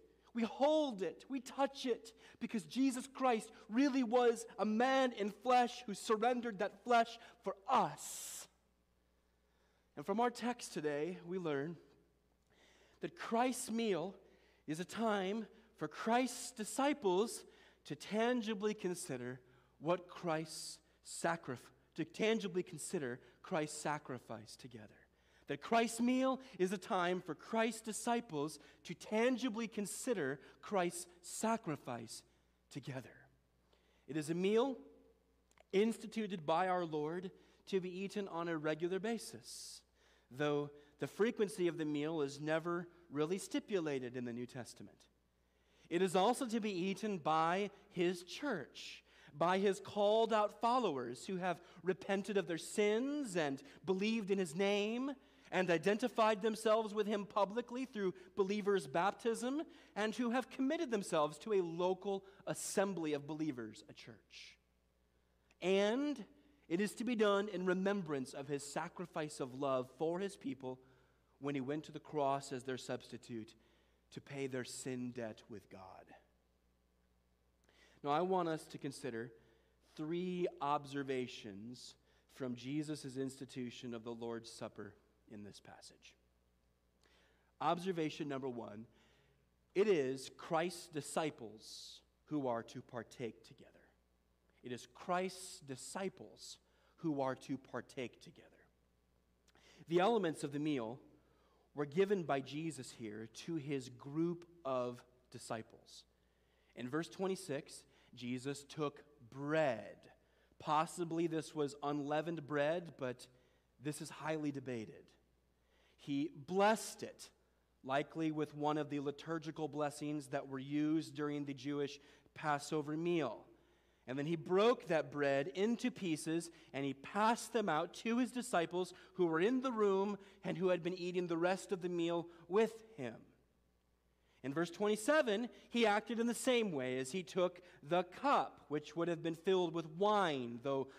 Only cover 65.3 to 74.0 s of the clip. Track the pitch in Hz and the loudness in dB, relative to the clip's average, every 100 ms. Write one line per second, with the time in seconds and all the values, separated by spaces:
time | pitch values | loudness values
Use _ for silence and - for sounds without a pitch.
65.3 | _ _ - 175 196 208 247 294 254 190 | _ _ -4 2 4 4 2 0 -4 -8
66.3 | - _ _ - 170 208 - 233 233 208 | -16 _ _ -2 0 0 0 -2 4 4
67.3 | 196 208 180 185 180 196 202 156 143 127 | 4 2 -2 0 2 2 0 0 -4 -4
68.3 | 143 135 143 - 165 170 - 175 175 151 | -8 -4 -4 -4 -6 -6 -8 -8 -6 -6
69.3 | - 135 127 139 131 120 - 160 175 202 | -4 -6 -2 2 2 0 -2 -2 0 -4
70.3 | 196 - - 127 127 - - _ _ _ | -6 -8 -6 -8 -10 -14 -20 _ _ _
71.3 | - 139 143 127 151 151 151 - 151 135 | -8 -2 -2 0 -4 -4 -12 -4 2 2
72.3 | 139 139 131 131 147 - 123 - 117 - | 2 -2 -8 -4 -6 -2 -6 -6 -14 -8
73.3 | 113 107 - _ _ _ _ | -8 -8 -16 _ _ _ _